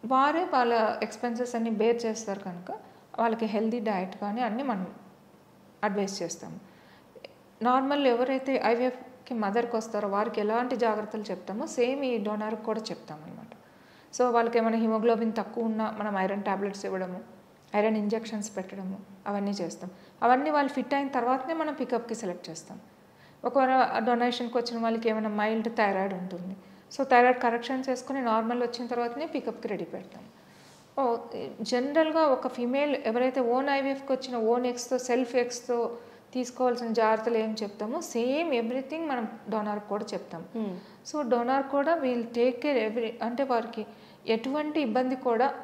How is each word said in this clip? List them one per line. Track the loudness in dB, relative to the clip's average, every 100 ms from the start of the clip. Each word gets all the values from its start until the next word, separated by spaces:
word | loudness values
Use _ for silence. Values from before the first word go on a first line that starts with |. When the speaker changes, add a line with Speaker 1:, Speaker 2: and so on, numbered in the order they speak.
| 2
Speaker 1:
వారే | 4 4 2 2
వాళ్ళ | 2 4 4 2 0 -4
ఎక్స్‌పెన్సెస్ | -4 -4 -2 -2 -2
అన్ని | -2 2
బేర్ | 4 4
చేస్తారు | 0 -4 -6 -6 -8
కనుక | -10 -10 -12 -12 -20 -14 -2
వాళ్ళకి | 0 0 -2
హెల్దీ | 0 0 0 -2
డైట్ | -2 -4 -6
కానీ | -6 -2 -2
అన్నీ | -2 -2
మనం | -4 -6 -10 -20 -20 -20 -20 -20 -20 -20 -6 -2
అడ్వైస్ | 0 -2 -4
చేస్తాము. | -6 -8 -12 -14 -16 -20 -20 -20 -20 -20 -20 -20 -20 -2 2
నార్మల్ | 4 4 4 4
ఎవరైతే | 4 2 0 0 2 4
ఐవీఎఫ్కి | 4 2 -2 -16 -20 -8 -2
మదర్కి | 0 0 0 -2
వస్తారో | -2 -4 0 0
వారికి | 0 0
ఎలాంటి | 0 2 0 2
జాగ్రత్తలు | 2 0 -4 -8 -6
చెప్తామో | -8 -6 -6 -6 0
సేమ్ | 0 0 -2
ఈ | -2 -2
డోనర్కి | -2 -4 -4 -4
కూడా | -4 -4
చెప్తామన్నమాట. | -10 -12 -14 -14 -16 -18 -20 -20 -20 -20 -20 -16 0
So, | 4
వాళ్ళకి | 4 4 2
ఏమైనా | 2 2
హిమోగ్లోబిన్ | 2 2 4 4 2 -2
తక్కువ | -4 -2 -2
ఉన్నా | 0 -2 -2
మనం | -4 0
ఐరన్ | 0 0 -2
టాబ్లెట్స్ | -2 -2 -4 -6
ఇవ్వడము, | -4 -6 -8 -14 -20 -20 -20 -4 2
ఐరన్ | 4 2
ఇంజెక్షన్స్ | 0 -2 -4 -8 -6 -8
పెట్టడము, | -8 -8 -8 -10 -12 -12 -6
అవన్నీ | -2 -2 -2
చేస్తాం. | -6 -6 -14 -14 -20 0
అవన్నీ | 4 4 4 2
వాళ్ళు | 2 0
ఫిట్ | 0 0
అయిన | 0 0
తర్వాతనే | 0 0 -2 -2
మనం | -2 -4
పికప్కి | -2 -2 -2 -6
సెలెక్ట్ | -6 -8 -10
చేస్తాం. | -14 -14 -18 -20 -20 -20 -20 -20 -6 0
ఒకవేళ | 4 6 6 4 2 2
డొనేషన్కి | 4 2 0 -2 -2
వచ్చిన | -2 -2
వాళ్ళకి | 0 2 2
ఏమైనా | 0 0 0
మైల్డ్ | 0 2 0 2
థైరాయిడ్ | 2 2 0 -2
ఉంటుంది, | -6 -8 -10 -12 -16 -20 -16
so | -6 6
థైరాయిడ్ | 8 8 6 2
కరెక్షన్ | 0 -2 -4 -2
చేసుకుని | -6 -4 -2 2
నార్మల్ | 2 2 0 -2
వచ్చిన | -4 -4
తర్వాతనే | -2 -2 -4 -4
పికప్కి | -4 -4 -6 -6
రెడీ | -6 -6
పెడతాం. | -10 -12 -18 -20 -20 -20 -20 -20 -20 -10 -2
ఓ, | 0 0 -4 -10 -10 -8 -2
జనరల్గా | 0 2 4 4 4 4 4
ఒక | 0 -2
ఫీమేల్ | 0 2 2 2 0
ఎవరైతే | 2 2 2 2 2
ఓన్ | 2 2
ఐవీఎఫ్కి | 0 -2 -2 -2
వచ్చిన | -2 0 2
ఓన్ | 4 2
ఎగ్స్తో, | -2 -2 -2 2
సెల్ఫ్ | 0 2 2
ఎగ్స్తో | 0 -4 -4 -2 -2 -4 -14 -20 -8
తీసుకోవాల్సిన | -4 -4 0 2 2 0 4
జాగ్రత్తలు | 4 4 2 0
ఏం | 0 -4
చెప్తామో | -6 -6 -4 -4 -4
సేమ్ | -2 0 0 0 0
everything | 0 -4 -4 -6 -4
మనం | -4 -4 -8 -4
డోనర్కి | -4 -2 -4 -4
కూడా | -6 -4
చెప్తాం. | -8 -8 -14 -10
Speaker 2:
Hmm. | -6 -4 -6 -12 -18 -8
Speaker 1:
So, | -4 2
డోనర్ | 2 4 0 2
కూడా | 0 2 2
we'll | 2 0 -2 2
take | 2 2
care | 0 2 2
every, | 0 -4 -4 -4
అంటే | -2 0
వారికి | 0 0 -8 -10 -12 -20 -14 0
ఎటువంటి | 0 2 -2 0 0 2
ఇబ్బంది | 2 2 0 2
కూడా | 4 2 0